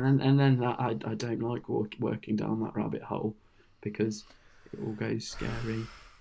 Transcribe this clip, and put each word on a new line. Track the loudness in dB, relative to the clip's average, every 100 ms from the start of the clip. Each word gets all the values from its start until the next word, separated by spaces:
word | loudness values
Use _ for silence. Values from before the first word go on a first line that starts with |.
and | 4 6
then, | 6
and | 6
then | 6 6
that, | 2 0
I, | 0 -2 -4
I |
don't | -4 -2 -2
like | -2 -4 -2
work, | -2 -2 -2
working | -4 -2 -2 -2
down | 0 -2
that | -2 -2
rabbit | -4 -4
hole, | -6 -4 -4 -8 _ _ _ _
because | -8 -2 -2 -2 -12 -20 -20 -20 -16
it | -8
all | -6
goes | -4 -4 -4 -6
scary. | -6 -6 -4 -4 -4 -8 -12 -20 -20